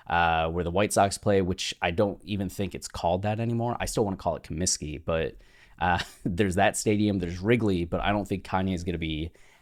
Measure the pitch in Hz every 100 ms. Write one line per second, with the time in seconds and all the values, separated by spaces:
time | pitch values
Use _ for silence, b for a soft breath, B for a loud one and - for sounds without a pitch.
0 | - 85 85 82 80 85 85 87 104 -
1 | 98 - - 98 90 92 - - 90 85
2 | 101 87 - 101 95 - 98 - - -
3 | 85 92 104 110 117 117 117 - 95 -
4 | 104 95 90 76 - 78 90 - 73 76
5 | - 82 71 - b b b - 87 87
6 | - - - 87 101 90 101 - - 104
7 | 104 101 85 87 98 120 107 92 85 90
8 | 95 104 95 98 - 95 95 92 87 85
9 | 80 78 80 b b b